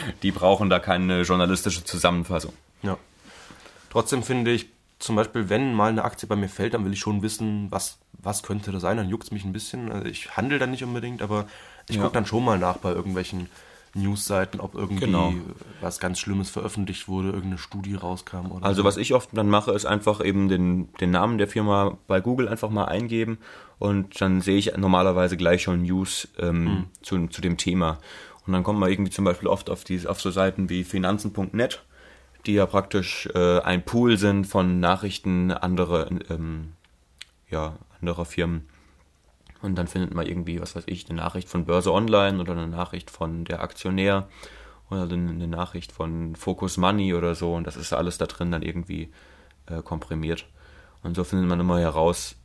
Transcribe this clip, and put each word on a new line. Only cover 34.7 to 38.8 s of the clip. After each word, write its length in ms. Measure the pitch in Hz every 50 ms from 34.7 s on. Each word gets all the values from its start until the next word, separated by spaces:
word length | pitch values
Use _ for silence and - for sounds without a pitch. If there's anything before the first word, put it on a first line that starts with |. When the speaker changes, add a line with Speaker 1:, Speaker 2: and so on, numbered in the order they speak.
| 90 90
Speaker 1:
Nachrichten 720 | 87 87 92 95 - 101 - - - 95 92 90 90 90
anderer, 580 | 90 - - 90 90 87 90 82 87 82 80 - 90 85 - -
ähm, 440 | 82 82 82 80 80 80 80 80 82 - _ _ _ _ _ _ _ _ - - _ _ _ _
ja, 240 | - 80 78 78 78 76 - - - -
anderer 240 | - 87 85 85 85
Firmen. 440 | - - - 85 85 85 82 78 - - -